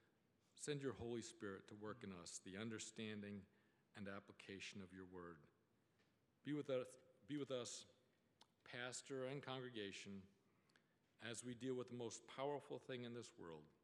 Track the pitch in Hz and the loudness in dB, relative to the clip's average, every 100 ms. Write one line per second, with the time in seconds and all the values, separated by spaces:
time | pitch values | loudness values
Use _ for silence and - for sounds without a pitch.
0 | - _ _ - _ - - 147 135 98 | -20 _ _ -20 _ -4 2 2 2 2
1 | 117 120 107 - 104 95 - 107 104 104 | 2 2 0 -2 -2 -2 -6 -4 -2 -2
2 | 104 90 82 - 95 92 113 110 - - | -2 -4 -4 -4 -2 0 0 0 -2 -2
3 | 110 107 101 101 95 - - - _ - | -2 0 -2 -4 -6 -14 -20 -20 _ -6
4 | 98 98 - 104 - 98 - 104 92 92 | -2 -2 -6 -10 -6 -4 -4 -4 -6 -6
5 | 92 90 85 82 73 - _ - _ - | -6 -4 -6 -6 -12 -20 _ -20 _ -20
6 | - - _ _ - 147 139 127 123 - | -20 -20 _ _ 2 2 6 6 4 -2
7 | - - - 147 135 131 113 - - - | -16 -14 -2 2 4 4 2 -2 -6 -14
8 | - - _ _ - _ - 123 127 - | -20 -20 _ _ -20 _ -6 -2 0 0
9 | - 135 127 139 131 131 127 117 101 95 | 0 2 4 2 2 0 0 2 0 0
10 | 101 98 95 - - - - - - _ | -4 -4 -6 -14 -20 -20 -20 -20 -20 _
11 | _ - 113 113 120 123 131 127 123 123 | _ -8 -4 -2 -2 2 4 4 2 0
12 | 117 - - - 139 147 - 135 - 127 | 0 -2 -6 2 4 4 0 -4 -2 -2
13 | 120 120 110 - 85 80 76 - | 0 -2 -4 -6 -6 -6 -8 -16